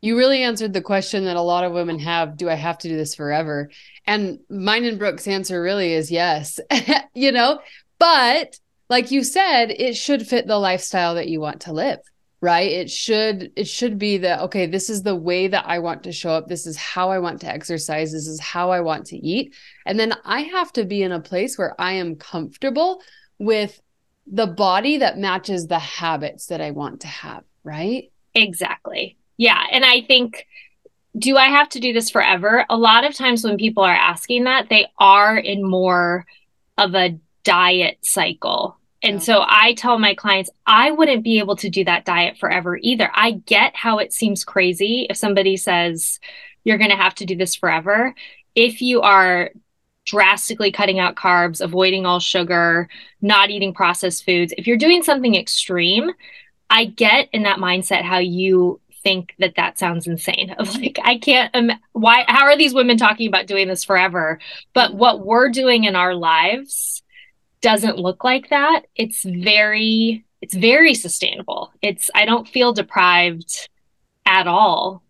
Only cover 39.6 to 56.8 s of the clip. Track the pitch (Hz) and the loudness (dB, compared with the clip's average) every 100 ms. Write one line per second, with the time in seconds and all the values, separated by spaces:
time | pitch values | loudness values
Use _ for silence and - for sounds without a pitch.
39.6 | 226 233 240 233 214 196 208 190 190 _ | 4 2 0 2 2 0 0 0 -2 _
40.6 | - 214 269 311 311 247 226 220 202 202 | 4 4 4 4 2 2 0 0 0 -4
41.6 | 202 180 180 170 - 175 170 - 175 180 | -4 -2 0 0 0 0 -2 -2 -4 -2
42.6 | 175 175 226 247 190 - 226 226 - 208 | -4 -4 -2 0 0 0 -2 -2 0 2
43.6 | 240 - 233 214 208 - 220 196 - - | 2 0 -4 -2 -2 -2 -2 -4 -4 -2
44.6 | 180 175 202 240 254 196 214 196 190 190 | 0 0 -2 -2 -4 -4 0 2 2 0
45.6 | - 175 170 165 - - - - - _ | 0 0 0 -4 -6 -8 -14 -20 -20 _
46.6 | - 220 208 196 190 - 190 180 185 - | -2 0 2 2 0 -2 -8 -4 -4 -2
47.6 | 180 160 165 208 254 247 - - _ - | -2 -2 0 0 0 -6 -20 -20 _ 2
48.6 | 240 226 247 247 208 196 185 180 175 - | 2 2 0 2 6 6 6 2 -2 -8
49.6 | _ _ _ _ - 202 190 202 - 220 | _ _ _ _ -6 2 2 2 -2 -2
50.6 | 208 - 202 190 180 - 190 180 175 165 | -2 0 0 2 0 0 2 2 2 -2
51.6 | 180 175 185 190 185 180 180 185 175 175 | -4 2 2 2 0 0 0 -2 0 2
52.6 | 170 170 175 - - _ 202 208 202 208 | 2 2 -2 -10 -20 _ 2 4 4 2
53.6 | 196 180 180 175 185 175 - 175 175 - | -4 0 0 2 -2 -4 -2 0 0 -2
54.6 | 175 233 302 349 330 285 247 196 - - | 0 2 4 4 4 2 2 0 0 -4
55.6 | - 180 170 202 311 359 - - - _ | -2 0 0 0 -2 -6 -16 -20 -20 _
56.6 | _ 220 | _ 2